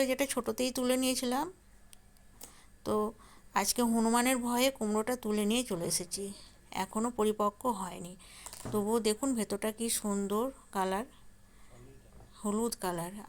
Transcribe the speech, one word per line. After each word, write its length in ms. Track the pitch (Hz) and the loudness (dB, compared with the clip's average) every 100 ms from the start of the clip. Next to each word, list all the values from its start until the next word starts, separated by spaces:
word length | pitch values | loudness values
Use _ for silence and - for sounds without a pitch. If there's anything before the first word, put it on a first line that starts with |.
| 269 | 4
যেটা 140 | 262 269 | 2 0
ছোটোতেই 440 | - 226 220 254 254 | 0 -2 0 0 2
তুলে 180 | 247 254 | 2 4
নিয়েছিলাম, 440 | 262 254 247 254 339 - - - - - - - - - - - - - | 2 2 0 0 -2 -8 -20 -20 -20 -20 -20 -20 -20 -20 -20 -20 -20 -10
তো 100 | - 214 214 226 - - - 202 | -2 0 0 -4 -16 -20 -4 0
আজকে 200 | 202 - | 0 2
হনুমানের 540 | 233 226 226 233 247 254 | 2 4 4 4 4 2
ভয়ে 300 | 240 240 262 | 2 4 4
কুমড়োটা 440 | 262 214 214 220 247 | 2 0 0 0 -2
তুলে 280 | 214 214 208 | 0 2 2
নিয়ে 120 | 233 | 2
চলে 220 | 247 175 175 | 0 -2 0
এসেছি। 320 | - 175 - 196 202 - - - - | -2 -2 -6 -6 -10 -16 -20 -8 -6
এখনও 240 | 190 214 233 | -4 -2 -2
পরিপক্ক 520 | 240 214 214 208 208 254 202 | 2 2 4 0 0 -2 -2
হয়নি, 320 | 190 185 175 190 - - - - - | -4 -8 -10 -14 -18 -18 -16 -12 -4
তবুও 260 | 214 202 233 | 0 2 2
দেখুন 280 | 214 220 277 | 2 2 0
ভেতরটা 360 | 240 202 202 220 214 | 0 0 -2 -2 -2
কি 80 | 226 - | -2 -2
সুন্দর 440 | 208 202 196 208 262 - - | 0 0 0 0 -2 -4 -6
কালার, 320 | 202 190 190 254 - - - - - - - - - - - - - | -2 0 0 -4 -12 -20 -20 -20 -20 -20 -20 -20 -20 -20 -20 -20 -8
হলুদ 340 | 214 208 233 - | -2 0 0 -2
কালার, 300 | 185 175 170 208 | -4 -4 -6 -10